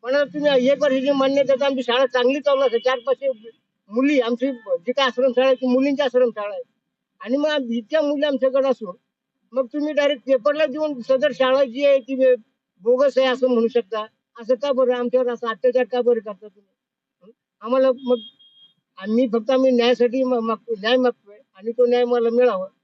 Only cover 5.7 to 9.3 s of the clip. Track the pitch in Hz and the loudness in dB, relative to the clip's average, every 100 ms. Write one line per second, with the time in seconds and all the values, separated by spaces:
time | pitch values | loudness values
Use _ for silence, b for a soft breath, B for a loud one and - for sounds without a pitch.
5.7 | 247 277 277 277 247 247 214 208 190 - | 2 2 0 0 2 0 -2 -10 -10 -14
6.7 | _ _ _ _ _ 196 269 302 302 240 | _ _ _ _ _ -4 -2 0 -2 -4
7.7 | 233 214 311 294 294 294 269 262 269 269 | -6 -4 -2 -2 -2 -2 0 0 0 0
8.7 | 254 202 - _ _ _ | -2 -6 -16 _ _ _